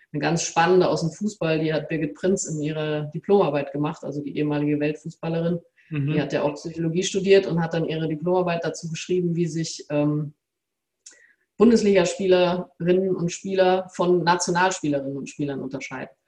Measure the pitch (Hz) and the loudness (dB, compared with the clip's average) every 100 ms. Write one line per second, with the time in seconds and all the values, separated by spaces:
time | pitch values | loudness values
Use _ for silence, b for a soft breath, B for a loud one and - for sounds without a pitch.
0 | b 147 151 165 - 170 170 185 165 151 | b -4 0 0 -2 0 4 4 4 2
1 | 165 - 208 - 165 160 160 156 - 160 | -2 -4 -8 -4 -2 0 0 -2 -2 -4
2 | 151 - 190 196 - 151 147 156 151 151 | -4 -4 -2 0 -2 -6 -4 -4 -4 -4
3 | 147 160 - 202 165 143 143 147 151 - | -4 -8 2 4 4 0 -4 -4 -4 -4
4 | - 143 143 - 151 147 147 147 151 151 | -10 -8 -8 -4 -2 0 0 0 -2 -4
5 | 165 - 165 165 170 170 _ _ b 151 | -10 -10 -6 -2 -2 -4 _ _ b -4
6 | 139 156 139 147 143 147 170 160 165 170 | 0 0 0 -2 -2 -4 -10 -4 -2 -2
7 | 196 202 185 196 190 170 170 165 156 160 | -2 -2 6 6 6 -2 -2 -2 -2 -2
8 | 160 151 170 180 170 170 160 - 165 160 | -2 -4 0 0 0 -2 -4 -6 -10 -10
9 | - 185 175 165 165 160 160 - - 147 | -4 -2 0 0 -2 -2 -6 -8 -6 -2
10 | 147 151 147 - _ _ _ _ _ _ | 0 0 -4 -12 _ _ _ _ _ _
11 | - B B B B - 226 226 208 190 | -20 B B B B 4 6 6 6 4
12 | 170 - 190 180 175 180 180 - 170 185 | 4 0 4 4 4 0 -6 -6 0 2
13 | 190 180 175 - 196 190 185 185 185 - | 2 0 -2 -4 -4 2 4 4 -2 -2
14 | 180 180 165 180 - 175 185 - 151 139 | 2 2 4 0 0 0 0 0 -2 -2
15 | 135 139 127 - 143 131 131 135 - 131 | -2 -8 -10 -6 -6 -4 -8 -10 -10 -12
16 | 131 _ | -14 _